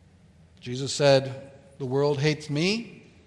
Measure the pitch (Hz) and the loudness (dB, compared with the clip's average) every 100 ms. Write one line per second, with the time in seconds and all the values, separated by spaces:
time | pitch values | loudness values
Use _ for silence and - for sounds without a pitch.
0 | - - - - - - - 127 135 - | -20 -20 -20 -20 -20 -18 -10 -8 -6 2
1 | 143 135 131 120 - - - - 131 135 | 6 6 4 -10 -16 -20 -20 -12 -4 0
2 | 143 143 151 151 - 143 180 226 233 - | 2 2 0 -2 -4 -2 0 -2 -6 -18
3 | - - | -20 -20